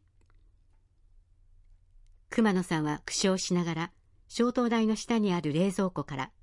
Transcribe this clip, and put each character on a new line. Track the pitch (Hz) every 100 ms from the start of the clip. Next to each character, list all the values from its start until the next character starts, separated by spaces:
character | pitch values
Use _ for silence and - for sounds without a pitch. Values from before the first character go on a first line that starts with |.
| _ _ _ - _ _ _ _ _ _ - - _ _ - - - - _ - - - -
熊 | - 220
野 | 185
さ | 175 160
ん |
は | 151 147 -
苦 | -
笑 | 196 185
し | -
な | 180
が | 170
ら、 | 165 170 - _ - -
消 | - 240
灯 | 247 233
台 | 226 220
の | 214
下 | - 233
に | 208
あ | 175
る | 151
冷 | 151 196
蔵 | 185 190
庫 | -
か | - 135
ら | 131 -